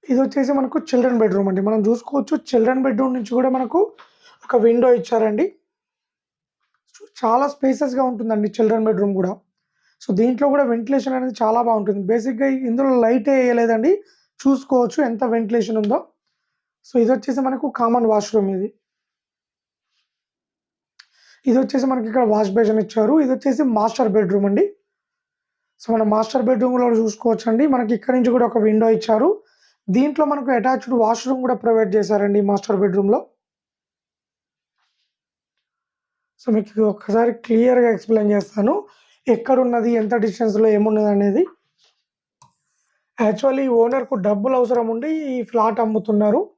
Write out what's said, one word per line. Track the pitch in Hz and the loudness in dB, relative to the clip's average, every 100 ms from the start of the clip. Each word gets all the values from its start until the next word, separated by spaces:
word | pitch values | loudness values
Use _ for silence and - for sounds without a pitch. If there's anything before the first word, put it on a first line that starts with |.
ఇది | - 254 | -2 0
వచ్చేసి | 269 277 262 277 | 0 0 0 -2
మనకు | 262 311 - | -2 -4 -2
చిల్డ్రన్ | 247 254 240 | 0 2 2
బెడ్‌రూమ్ | 214 190 196 | 0 0 0
అండి. | 185 202 | 0 0
మనం | 220 202 | 0 0
చూసుకోవచ్చు, | 240 - 277 208 311 - | -2 -2 -6 -2 -6 0
చిల్డ్రన్ | 247 220 262 | 0 2 0
బెడ్‌రూమ్ | 262 214 262 254 | -2 0 -2 -4
నుంచి | 202 240 | -4 0
కూడా | 262 | 0
మనకు | 262 254 330 415 - - _ _ _ | -2 -2 0 -2 -6 -20 _ _ _
ఒక | - 240 | -2 2
విండో | 226 233 254 240 | 4 4 4 2
ఇచ్చారండి. | - 233 220 214 381 - _ _ _ _ _ _ _ _ _ _ _ _ _ _ - - | 2 0 0 0 -4 -6 _ _ _ _ _ _ _ _ _ _ _ _ _ _ -20 -4
చాలా | 226 240 285 | 0 2 0
స్పేసెస్‌గా | 285 269 262 285 247 262 | 0 -2 0 -2 0 -2
ఉంటుందండి | 220 220 214 208 - | -2 -4 -2 -2 0
చిల్డ్రన్ | 220 226 202 | 0 2 0
బెడ్‌రూమ్ | 180 202 190 | 0 0 0
కూడా. | 180 208 _ _ _ _ _ _ | -2 -4 _ _ _ _ _ _
So, | - 190 | -4 0
దీంట్లో | 233 247 285 | 0 2 0
కూడా | 277 262 | 2 0
వెంటిలేషన్ | 233 220 269 247 262 | -2 -2 -2 -2 -4
అనేది | 254 214 | -6 -2
చాలా | 220 233 233 | 0 0 0
బాగుంటుంది. | 220 202 202 190 | 0 -2 -4 -2
బేసిక్‌గా | 233 226 226 277 269 254 | -2 -2 -2 -2 -2 -2
ఇందులో | 233 269 254 | 0 2 2
లైట్ | 226 247 214 | 2 2 2
వేయలేదండి, | 269 247 233 233 226 269 403 - _ _ _ | 2 2 2 0 2 0 0 -4 _ _ _
చూసుకోవచ్చు | 269 269 - 262 240 - 269 | 0 0 0 0 0 0 -2
ఎంత | 226 254 | -2 -2
వెంటిలేషన్ | 233 214 233 202 220 | -2 0 -2 -2 -2
ఉందో. | 208 269 - _ _ _ _ _ _ _ _ | -2 -2 -4 _ _ _ _ _ _ _ _
So, | 254 | 0
ఇది | 226 | 2
వచ్చేసి | 262 - 254 262 | 0 -2 -4 -4
మనకు | 269 294 - | -4 -6 -4
కామన్ | 233 240 226 | -2 0 2
వాష్‌రూమ్ | 214 202 220 196 | 0 0 -2 -2
ఇది. | 190 208 _ _ _ _ _ _ _ _ _ _ _ _ _ _ _ _ _ _ _ _ _ _ _ - _ _ _ 269 | -4 -6 _ _ _ _ _ _ _ _ _ _ _ _ _ _ _ _ _ _ _ _ _ _ _ -20 _ _ _ 0
ఇది | 240 | 0
వచ్చేసి | 254 269 262 | 0 -2 -2
మనకి | 254 220 | -2 -2
ఇక్కడ | 247 233 | -2 0
వాష్ | 214 208 196 | 0 0 0
బేసిన్ | 220 220 | 2 0
ఇచ్చారు. | 220 226 214 311 | -2 0 2 2
ఇది | 269 | 2
వచ్చేసి | 254 277 233 277 214 | -2 -2 0 0 0
మాస్టర్ | 220 226 226 202 | -2 0 0 0
బెడ్‌రూమ్ | 190 202 202 | 0 0 0
అండి. | 202 403 - _ _ _ _ _ _ _ _ _ _ | 0 -2 -4 _ _ _ _ _ _ _ _ _ _
So, | - 226 | -4 0
మన | 214 | 2
మాస్టర్ | 214 220 262 233 | 0 0 -2 0
బెడ్‌రూమ్‌లో | 247 247 247 247 226 | 0 0 0 2 2
చూసుకోవచ్చండి. | 226 208 233 220 233 226 302 254 | 0 -2 -2 -2 0 0 2 0
మనకి | 220 233 | 0 -4
ఇక్కడ | - 254 | 0 0
నుంచి | 247 247 | 2 2
కూడా | 240 | 0
ఒక | - 220 | 2 2
విండో | 214 226 220 | 2 2 0
ఇచ్చారు. | 220 220 302 427 _ _ _ _ - | 0 2 2 -2 _ _ _ _ -2
దీంట్లో | 196 294 302 294 | 0 0 0 -2
మనకు | 294 262 | -2 -2
అటాచ్డ్ | 247 254 262 247 247 | -2 0 -2 -2 0
వాష్‌రూమ్ | 214 233 254 262 | 0 0 -4 -4
కూడా | 254 240 | -2 -2
ప్రొవైడ్ | 240 226 214 | 0 0 2
చేశారండి | 214 190 208 202 202 202 | 0 0 0 2 0 0
మాస్టర్ | 196 - 202 | -2 -2 0
బెడ్‌రూమ్‌లో. | 202 185 196 233 - _ _ _ _ _ _ _ _ _ _ _ _ _ _ _ _ _ _ _ _ _ _ _ _ _ _ _ _ _ _ _ | 0 0 0 0 -2 _ _ _ _ _ _ _ _ _ _ _ _ _ _ _ _ _ _ _ _ _ _ _ _ _ _ _ _ _ _ _
So, | - | -2
మీకు | 214 208 214 214 | -2 -2 0 0
ఒక్కసారి | 202 - 220 233 233 | -2 -2 0 0 -2
క్లియర్గా | - 226 247 247 240 | -2 2 4 4 2
ఎక్స్‌ప్లెయిన్ | 202 - 220 208 | 0 0 0 2
చేస్తాను, | 208 180 214 208 392 403 _ _ _ - | 0 -2 -2 -2 -2 -6 _ _ _ -2
ఎక్కడున్నది, | 233 254 262 254 240 226 233 | -2 2 2 2 0 0 0
ఎంత | 214 240 | 0 0
డిస్టెన్స్‌లో | 214 185 220 208 220 208 | -2 -2 -2 2 2 4
ఏమున్నది | 214 214 208 | 2 2 2
అనేది. | 202 202 214 359 - _ _ _ _ _ _ _ _ _ _ _ _ _ _ _ - | 2 2 0 -2 -6 _ _ _ _ _ _ _ _ _ _ _ _ _ _ _ -2
Actually, | 220 214 269 262 269 233 | -2 0 0 0 0 2
ఓనర్కు | 233 262 247 240 196 | 2 0 -4 -4 -2
డబ్బులు | 202 240 254 | -2 0 0
అవసరం | 233 240 226 | 0 0 -2
ఉండి | 226 294 320 294 254 | -4 -4 -6 -4 -6
ఈ | 226 | -4
ఫ్లాట్ | 233 220 214 220 | 0 0 0 -2
అమ్ముతున్నారు. | 214 214 208 208 247 427 | -2 0 0 2 0 -2